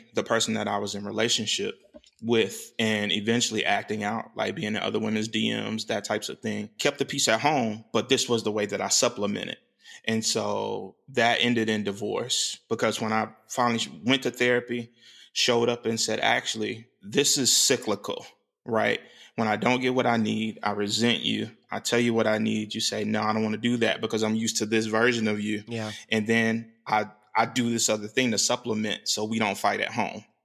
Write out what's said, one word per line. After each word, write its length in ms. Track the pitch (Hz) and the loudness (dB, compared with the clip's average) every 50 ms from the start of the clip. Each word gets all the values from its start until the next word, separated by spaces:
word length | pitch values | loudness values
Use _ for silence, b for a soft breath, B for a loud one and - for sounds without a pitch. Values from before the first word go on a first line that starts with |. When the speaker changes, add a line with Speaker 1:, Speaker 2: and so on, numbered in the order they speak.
| - _ - | -12 _ -4
Speaker 1:
the 80 | 113 104 | -4 -2
person 320 | - 117 113 110 - 110 | 0 0 0 2 0 -2
that 120 | 110 104 104 | -2 -2 -2
I 120 | 104 101 | -2 -2
was 160 | 104 98 101 | -4 -4 -6
in 100 | 101 101 | -8 -8
relationship 720 | 101 104 110 110 120 - - 110 104 - - 101 98 - - _ _ - - - - _ _ | -6 -2 0 0 0 0 0 0 -2 -2 -2 -2 -4 -6 -10 _ _ -20 -20 -20 -20 _ _
with, 520 | 110 113 117 113 101 98 - - - - - - | -2 2 4 4 4 2 -2 -8 -14 -10 -4 -2
and 340 | 113 110 107 104 104 101 | 0 0 2 0 0 0
eventually 520 | 87 104 101 110 117 120 120 - 110 107 - | -2 0 0 0 2 2 0 0 -2 -2 0
acting 380 | - 101 98 - - 107 107 104 | 0 0 0 -2 -4 -4 -4 -2
out, 280 | 104 113 113 - - - | -4 -4 -4 -6 -8 -6
like 200 | 107 107 107 104 | -4 -4 -4 -4
being 120 | - 104 104 110 | -4 -4 -4 -2
in 20 | 104 | -2
other 220 | - 104 107 107 | -2 -2 -2 -2
women's 280 | 110 107 110 107 107 110 | -2 -2 -2 -2 -2 -2
D 240 | 110 110 113 110 110 | -2 -2 0 0 -2
Ms, 320 | 110 107 107 110 110 - | -2 -4 -4 -6 -6 -4
that 180 | - 113 104 104 | -4 -4 -4 -2
types 240 | - 107 107 - - | -2 -4 -4 -4 -6
of 100 | - - | -10 -8
thing. 280 | - 110 104 104 104 107 - - | -6 -6 -6 -6 -8 -8 -6 -2
Kept 200 | - 147 139 - | 0 0 0 -2
the 60 | 135 | -4
peace 220 | - - 139 - - | -4 -2 0 2 2
at 120 | 113 110 | 2 4
home, 440 | 110 147 151 139 120 110 107 113 113 _ - | 4 2 2 2 2 0 -2 -6 -6 _ -2
but 160 | 113 104 - | -2 0 2
this 180 | 131 120 - - | 2 0 2 2
was 160 | 120 113 101 | 0 0 0
the 80 | 107 | -2
way 140 | 104 107 104 | -2 -2 -2
that 160 | 98 101 98 | -2 -2 -4
I 80 | 98 98 | -2 0
supplemented. 680 | - - - 120 123 - 101 101 101 98 90 85 - - _ _ _ B B B B B B - | 2 2 2 2 0 -2 -4 -4 -4 -4 -6 -8 -10 -12 _ _ _ B B B B B B -2
And 160 | 113 110 110 | -2 0 0
so 720 | - - 113 104 104 104 104 104 104 104 101 98 95 - _ _ - | -2 -2 -2 -2 -2 -2 -2 -4 -4 -6 -8 -10 -12 -16 _ _ -6
that 300 | 135 117 113 117 117 - | 0 2 2 4 4 4
ended 260 | 95 120 123 113 110 110 | 2 2 2 2 2 2
in 140 | 107 107 104 | 0 0 -2
divorce, 760 | 101 98 101 110 104 101 - - - - - - - - - _ - | -4 -4 -4 -4 -4 -4 -4 -2 -2 -2 -2 -2 -4 -6 -8 _ -6
because 320 | 117 110 123 110 107 - | -2 0 0 0 0 0
when 100 | 113 110 | -2 0
I 180 | 110 110 107 - - _ _ - | 0 0 0 -2 -6 _ _ -6
finally 320 | - - 123 120 117 113 | -2 0 2 2 2 0
sh-, 100 | - - 67 76 85 | -2 -6 -8 -4 0
went 200 | 117 135 131 131 | 2 2 2 2
to 80 | 127 | -2
therapy, 600 | 120 - 123 123 123 123 120 - 123 120 113 117 B B B B B B B B - | 0 2 2 2 2 2 0 -2 -6 -8 -8 -10 B B B B B B B B -4
showed 340 | - - - 120 120 117 120 | 0 2 2 4 4 4 2
up 180 | 120 120 - | 0 0 0
and 140 | 113 113 113 | -2 -2 0
said, 200 | - - 107 - | 0 0 0 2
"Actually, 680 | - - 120 127 - - - 110 107 107 110 110 113 - _ _ | 2 2 2 2 0 -4 -4 -4 -4 -4 -6 -8 -12 -18 _ _
this 360 | - 101 110 - 147 - - 147 | -14 -2 2 2 4 4 2 2
is 180 | 127 107 - | 4 4 4
cyclical, 720 | - - - 135 120 - 110 101 - - - - - - - - _ _ _ _ _ - | 4 4 4 2 2 0 -2 -4 -2 -4 -6 -8 -8 -12 -16 -20 _ _ _ _ _ -6
right? 340 | - 117 110 110 110 - - B B B B B B B | -2 0 2 2 2 0 -2 B B B B B B B
When 120 | - 113 107 | -2 0 0
I 80 | 107 | 0
don't 260 | 107 - 123 123 127 | 2 2 2 2 2
get 140 | 127 127 127 | 2 0 2
what 100 | 127 120 | 2 2
I 120 | 120 117 117 | 4 4 2
need, 420 | 110 107 110 110 110 110 104 - - | 2 0 0 -2 -2 -4 -4 -4 -4
I 80 | 104 | -2
resent 500 | 101 104 104 101 - 104 113 120 113 73 - | -2 -2 -2 -2 0 2 2 2 2 2 0
you. 260 | - 107 107 107 113 - - _ - | -2 -2 -2 -4 -6 -8 -14 _ -10
I 80 | - 110 | -8 -6
tell 200 | - - 120 117 | -2 2 2 4
you 140 | 120 120 113 | 4 4 4
what 140 | 113 110 107 | 4 4 4
I 100 | 107 107 | 2 2
need. 360 | 110 110 110 107 107 107 - | 2 0 0 0 -2 -4 -4
You 60 | 113 | -4
say, 220 | 113 - - 107 107 | -2 -2 -2 -2 -2
'No, 180 | 107 110 110 107 | 0 0 0 2
I 100 | 107 107 | 2 2
don't 100 | 110 110 | 2 0
wanna 140 | 110 107 101 | 0 0 0
do 200 | 107 120 123 120 | 0 0 2 2
that 220 | 113 104 - - | 2 2 2 0
because 220 | 113 107 - 107 110 | -2 -2 0 0 2
I'm 120 | 110 110 | 2 0
used 220 | 110 113 110 - - | 0 0 -2 -2 -2
to 80 | 110 107 | 0 2
this 180 | 113 110 110 | 2 2 2
version 420 | 110 107 110 120 123 120 117 110 107 | 2 2 4 4 4 4 2 2 0
of 140 | 104 104 | 0 0
you.'" 220 | 104 107 107 101 104 - | -2 -2 -4 -4 -4 -6
Speaker 2:
Yeah. 240 | 120 113 110 107 107 B B - | -6 -6 -6 -6 -8 B B -2
Speaker 1:
And 180 | 113 110 104 110 | 0 0 2 4
then 440 | 113 117 113 113 113 113 113 - - _ - | 4 4 4 2 0 -2 -4 -8 -16 _ -4
I, 220 | - 110 107 107 104 - _ _ _ - | 0 0 0 0 -2 -6 _ _ _ 0
I 120 | 110 117 113 | 2 2 2
do 220 | 113 127 120 117 | 2 0 0 2
this 180 | 117 113 - - | 2 2 2 2
other 180 | 110 107 104 107 | 0 0 -2 -2
thing 240 | - 131 127 120 | 0 0 2 2
to 60 | 110 98 | 2 2
supplement 680 | - - 123 - - 120 110 107 107 107 92 - - - | 0 0 0 -2 -2 -2 -2 -2 -2 -2 -4 -4 -4 -4
so 160 | - - 107 | -2 -2 -2
we 140 | 107 113 113 | -2 0 0
don't 180 | 110 101 98 - | 0 0 0 0
fight 240 | - 104 98 101 | 0 0 0 0
at 100 | 101 - | -2 -2
home, 320 | - 107 104 - - 107 - _ _ _ | -2 -2 -2 -2 -4 -8 -14 _ _ _